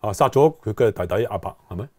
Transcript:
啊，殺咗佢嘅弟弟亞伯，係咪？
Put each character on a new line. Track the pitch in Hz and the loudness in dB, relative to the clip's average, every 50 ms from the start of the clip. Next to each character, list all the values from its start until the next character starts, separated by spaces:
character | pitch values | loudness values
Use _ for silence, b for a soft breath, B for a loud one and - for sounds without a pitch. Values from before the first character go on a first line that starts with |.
啊， | - 107 98 | -4 -6 0
殺 | - 151 131 | 2 2 2
咗 | - 131 143 160 156 - _ | 4 4 4 4 2 0 _
佢 | 113 107 | -8 0
嘅 | - 127 113 | 2 2 2
弟 | 98 - 90 | 2 0 -4
弟 | 87 87 90 - | -4 -2 -2 -2
亞 | - 104 | -2 -4
伯， | 98 - 95 - _ _ _ | -6 -8 -8 -12 _ _ _
係 | - | -10
咪？ | 87 110 143 _ | -10 -10 -12 _